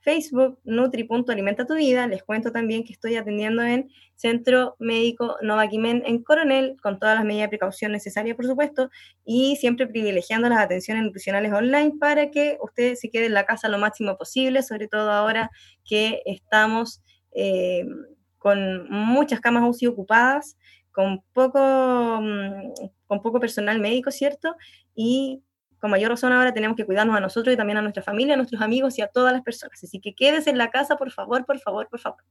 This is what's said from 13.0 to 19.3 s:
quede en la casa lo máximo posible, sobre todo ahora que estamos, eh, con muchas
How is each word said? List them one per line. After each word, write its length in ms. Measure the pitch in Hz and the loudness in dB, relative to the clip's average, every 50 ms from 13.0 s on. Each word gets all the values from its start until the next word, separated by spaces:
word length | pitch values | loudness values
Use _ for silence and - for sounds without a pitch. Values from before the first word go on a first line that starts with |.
| - 220 | -10 -6
quede 160 | - 226 226 | -2 -2 0
en 80 | 226 214 | 2 2
la 100 | 202 202 | 2 2
casa 240 | - 226 214 - 220 | 0 -2 -2 -2 -2
lo 100 | 208 202 | -2 0
máximo 380 | 208 214 214 - 220 202 185 | 0 -2 -2 -2 -4 -4 -4
posible, 460 | - - - - 254 262 262 254 269 254 | -6 -8 -6 -2 0 0 2 2 0 0
sobre 260 | - 226 214 214 214 | 0 -6 -10 -8 -4
todo 220 | - 214 214 214 | -4 -2 0 0
ahora 400 | 208 208 208 320 220 220 - - - _ - - _ _ _ | 2 2 2 2 0 -2 -2 -4 -8 _ -20 -20 _ _ _
que 380 | - 214 208 214 220 220 - - | -2 0 0 0 0 -2 -4 -6
estamos, 800 | - 196 - _ _ - 214 214 220 220 226 233 233 - _ _ _ _ _ _ _ _ | -8 -8 -10 _ _ 4 4 4 4 2 0 -2 -4 -8 _ _ _ _ _ _ _ _
eh, 520 | 190 196 196 190 180 180 180 185 175 175 - - - - - - _ _ _ _ _ | -4 -2 0 0 0 0 0 -2 -2 -4 -6 -10 -14 -16 -20 -20 _ _ _ _ _
con 500 | _ 202 202 196 196 190 190 185 175 - | _ 2 2 2 2 -2 -4 -6 -8 -6
muchas 520 | 202 202 214 226 240 269 294 294 | -4 -2 0 2 4 2 2 2